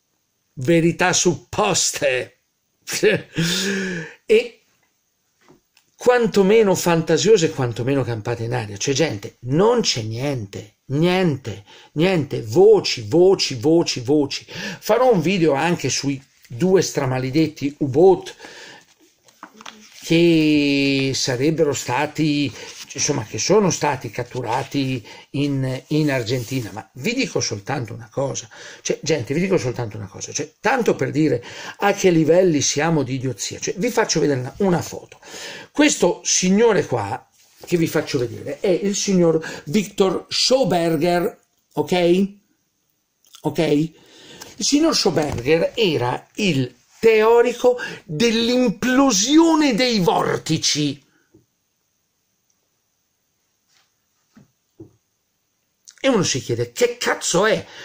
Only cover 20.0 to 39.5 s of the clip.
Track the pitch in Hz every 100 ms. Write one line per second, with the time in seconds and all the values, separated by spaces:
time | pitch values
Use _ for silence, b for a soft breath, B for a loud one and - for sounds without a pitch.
20 | - 165 170 160 156 147 143 139 139 135
21 | 135 127 - 123 147 156 147 123 - 127
22 | 151 151 156 147 135 B B B - -
23 | - 139 110 110 - 208 190 135 151 131
24 | 117 - 123 127 117 127 131 143 131 127
25 | B B B 139 143 139 131 131 - 151
26 | 151 135 107 131 110 131 104 101 - 131
27 | 160 247 208 147 - 104 - 143 110 113
28 | - - 135 120 - B B B - 156
29 | - 151 110 147 190 175 127 117 110 107
30 | 98 - - - - _ 208 262 220 -
31 | 131 131 156 120 B B B - 202 196
32 | 190 165 147 175 190 147 - 143 160 160
33 | 123 131 127 120 - - - 190 240 -
34 | 214 165 151 131 127 - 196 165 - -
35 | - - B B B B B - 294 -
36 | 180 - - - 180 196 233 185 143 120
37 | 101 127 - _ _ _ - 175 160 160
38 | 147 143 117 104 - - 202 165 202 202
39 | - 185 165 160 B